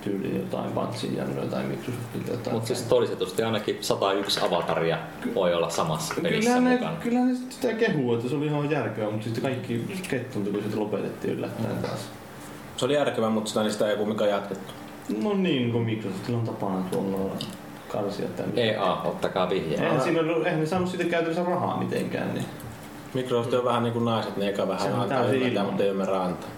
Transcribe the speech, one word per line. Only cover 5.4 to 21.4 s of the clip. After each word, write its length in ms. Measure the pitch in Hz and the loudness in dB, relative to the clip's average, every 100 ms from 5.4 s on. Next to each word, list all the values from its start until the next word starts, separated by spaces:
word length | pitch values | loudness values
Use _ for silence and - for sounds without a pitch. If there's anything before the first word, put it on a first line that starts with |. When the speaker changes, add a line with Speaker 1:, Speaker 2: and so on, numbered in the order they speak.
| 90 | 4
Speaker 2:
olla 160 | 85 82 | 4 2
samassa 460 | - 85 78 - - | 2 0 0 -2 -2
pelissä 180 | 170 - | 0 2
Speaker 1:
Kyllähän 240 | 226 247 | 4 6
ne, 60 | 254 | 6
Speaker 2:
mukana. 240 | 247 208 165 | 4 2 -2
Speaker 1:
kyllähän 240 | 240 240 247 | 0 2 2
ne 60 | 247 - | 0 -4
sitä 240 | - 247 | -2 -2
kehuu, 400 | 220 220 151 123 117 | 2 2 2 2 2
että 140 | 123 | 0
se 60 | 143 | 0
oli 100 | 151 | 0
ihan 260 | 147 143 | 0 2
järkevää, 400 | 151 113 113 107 | 0 0 -2 -2
mut 120 | 110 | -2
sitten 200 | 117 113 | -2 -2
kaikki 420 | 135 117 - 117 92 95 - | -2 -2 -2 -4 -2 -6 -2
kettuntekoiset 680 | 131 113 107 98 101 104 107 | -4 -2 -4 -2 0 -2 -2
lopetettiin 580 | 104 101 98 - - | 0 0 -2 -4 -4
yllättäen 440 | - - - 113 - | -2 -4 -4 -2 -2
taas. 220 | - 120 - - - - - - - - | -4 -6 -8 -12 -14 -14 -14 -14 -12 -2
Speaker 3:
Se 80 | 127 | 2
oli 80 | |
järkevää, 360 | 147 131 113 110 | 4 2 2 2
mut 180 | 110 107 | 2 2
sitä, 140 | 113 | 2
niin 100 | 107 | 2
sitä 180 | 107 107 | 2 2
ei 80 | 104 | 2
kumminkaan 320 | 107 107 107 | 0 2 2
jatkettu. 440 | 101 98 95 - - - - - 208 | 2 0 -8 -8 -12 -14 -14 -6 -2
Speaker 1:
No 100 | 214 | 0
niin, 380 | 202 180 139 120 | 2 2 4 2
kun 100 | 117 | 2
Microsoftilla 580 | 113 107 98 92 - 117 | 0 -2 -4 -4 -2 0
on 60 | 113 | -2
tapana 360 | 113 101 92 92 | -2 -2 0 0
tuolla 440 | 95 98 95 95 92 - - - - - | -2 0 0 -2 -4 -6 -8 -14 -14 -6
karsia 400 | 117 101 95 95 - | -4 -2 -2 -4 -4
tän. 80 | 95 107 | -2 2
Speaker 2:
E 200 | 113 104 | 2 4
A, 240 | 95 82 87 | 2 2 0
ottakaa 440 | 90 85 98 92 | -2 0 2 2
vihje. 280 | 95 156 147 | 2 0 0
Speaker 1:
Eihän 240 | 156 156 | 2 2
siinä 180 | 175 165 | 2 2
ollut, 260 | 156 165 170 | 2 2 2
eihän 140 | 156 | 0
ne 60 | 156 | 2
saanut 240 | 185 180 | 2 0
siitä 140 | 180 170 | 0 0
käytännössä 380 | 170 165 165 | 2 0 0